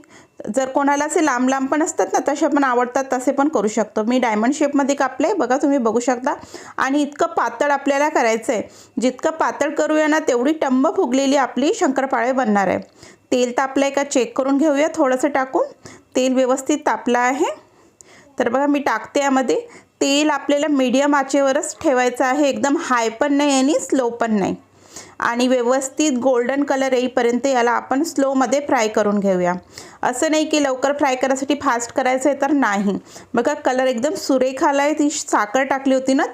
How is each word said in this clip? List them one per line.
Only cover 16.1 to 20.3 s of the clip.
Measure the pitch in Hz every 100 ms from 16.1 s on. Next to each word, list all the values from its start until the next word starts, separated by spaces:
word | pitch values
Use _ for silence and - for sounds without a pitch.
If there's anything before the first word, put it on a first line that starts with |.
| 262
तेल | 254
व्यवस्थित | 254 254 262 269 294 294
तापलं | 220 240 240
आहे. | 247 269 466 622 - _ _ _ - - - -
तर | 240
बघा | 254 285
मी | 285
टाकते | 285 220 - 285
यामध्ये. | 277 262 - 480 - - _ -
तेल | 277 285 302